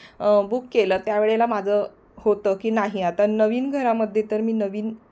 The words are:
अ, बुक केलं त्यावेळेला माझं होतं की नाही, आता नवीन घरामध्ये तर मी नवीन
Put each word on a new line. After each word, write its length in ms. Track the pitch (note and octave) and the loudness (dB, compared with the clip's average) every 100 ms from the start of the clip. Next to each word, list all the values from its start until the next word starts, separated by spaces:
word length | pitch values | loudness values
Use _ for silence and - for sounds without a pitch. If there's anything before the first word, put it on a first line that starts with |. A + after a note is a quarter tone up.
| - - | -20 -4
अ, 200 | G#3 G#3 | 2 2
बुक 240 | G3+ B3 B3+ | 2 -2 -2
केलं 240 | B3 G3 F#3+ | 0 2 0
त्यावेळेला 500 | F#3+ G#3 G#3+ A3+ A#3 | 0 0 2 2 0
माझं 380 | G#3+ G3 G#3 G#3 - _ - | -2 0 0 -2 -8 _ -4
होतं 400 | - G#3 G#3 F#3+ | 0 0 0 -2
की 100 | A3+ | -2
नाही, 320 | A3 G3+ G3+ | -2 -2 -2
आता 240 | F3+ F3 G#3 | -2 2 2
नवीन 440 | G#3+ G#3+ A#3+ C4+ | 2 2 0 -2
घरामध्ये 520 | C#4 B3+ A3+ G#3+ G#3 G#3+ | -2 0 0 0 -2 -2
तर 100 | G#3+ | -2
मी 120 | A3+ | -2
नवीन 420 | A3+ G3+ G3+ G#3+ A3 - | -2 -2 -4 -8 -8 -12